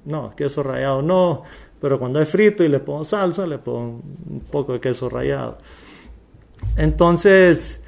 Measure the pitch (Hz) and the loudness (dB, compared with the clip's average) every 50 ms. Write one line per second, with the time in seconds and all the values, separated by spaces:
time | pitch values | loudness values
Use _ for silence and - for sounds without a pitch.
0 | - 143 - - 120 104 - - 143 139 - 147 139 135 127 127 135 139 135 135 | -12 -10 -8 -8 -8 -10 -8 -6 -6 -4 -4 -4 -6 -4 -4 -4 -2 -2 -2 -2
1 | 143 165 185 185 180 175 160 - - - - - - - - _ - 139 135 131 | 0 0 2 2 2 2 0 -4 -8 -14 -20 -20 -20 -20 -12 _ -2 -2 -2 -2
2 | 127 127 131 151 151 151 - 185 214 208 208 190 170 151 143 135 - - 143 151 | -2 -2 0 0 0 2 2 4 4 4 4 4 2 2 2 0 -2 -4 -8 -8
3 | 156 - 214 208 190 180 160 202 190 165 143 131 - 120 120 120 120 117 117 117 | -6 -4 -2 -2 -2 -2 -2 -4 -6 -6 -8 -8 -8 -8 -6 -6 -8 -10 -12 -14
4 | - 139 139 - - - - - - - - 143 131 127 127 120 - 131 123 - | -16 -18 -18 -16 -14 -14 -12 -12 -10 -6 -4 -4 -4 -4 -4 -4 -4 -4 -4 -4
5 | 127 120 123 123 131 139 139 135 123 117 113 - - - - - - - - - | -6 -6 -6 -4 -2 -2 -2 -4 -6 -8 -12 -14 -20 -20 -20 -20 -20 -20 -20 -20
6 | - - - - - _ - - _ _ - - - - - - 156 156 156 160 | -20 -20 -20 -20 -20 _ -20 -20 _ _ -16 -10 -6 -2 0 2 2 2 2 4
7 | 175 170 175 170 - 202 190 190 185 175 165 - - - - - - | 4 4 4 4 6 6 8 8 8 6 6 4 0 -8 -14 -18 -20